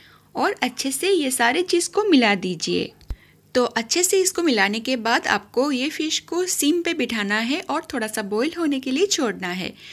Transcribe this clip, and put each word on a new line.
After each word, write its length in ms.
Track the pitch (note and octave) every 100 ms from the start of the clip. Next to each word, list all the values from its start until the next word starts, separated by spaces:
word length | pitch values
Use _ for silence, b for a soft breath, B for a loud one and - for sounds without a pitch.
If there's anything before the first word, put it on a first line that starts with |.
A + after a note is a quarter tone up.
| B B B -
और 200 | D#4+ -
अच्छे 280 | B3 A#3+ C4+
से 180 | C4+ F#4
ये 200 | F#4+ C4+
सारे 300 | B3+ A#3 D4
चीज़ 260 | F#4 F4 -
को 120 | -
मिला 300 | G#4+ C#4+ A3+ G3+
दीजिए। 560 | F#3 D#3+ - F3 F3+ - B B B B _ B3+
तो 80 | A#3+
अच्छे 380 | A#3 A#3 E4+
से 160 | F4+ F#4+
इसको 240 | F4+ -
मिलाने 360 | E4+ A3+ G3 A3
के 160 | A3+ B3+
बाद 300 | A3 C4+ -
आपको 440 | G#3 - - C#4+
ये 180 | B3+ C#4
फिश 300 | D4+ D#4 -
को 240 | - E4+ F4+
सिम 340 | - C#4+ F4
पे 120 | E4+
बिठाना 440 | E4 A#3+ A3+ G3+ G#3+
है 200 | A3+ D#4
और 260 | - D4 D#4+
थोड़ा 140 | C4 A3
सा 140 | A3
बॉईल 300 | G3+ G#3 C#4+ E4
होने 220 | D#4+ C4+
के 120 | C4
लिए 140 | C4 G4
छोड़ना 400 | E4+ A#3+ F3+ F3+
है। 240 | F#3 F3 - B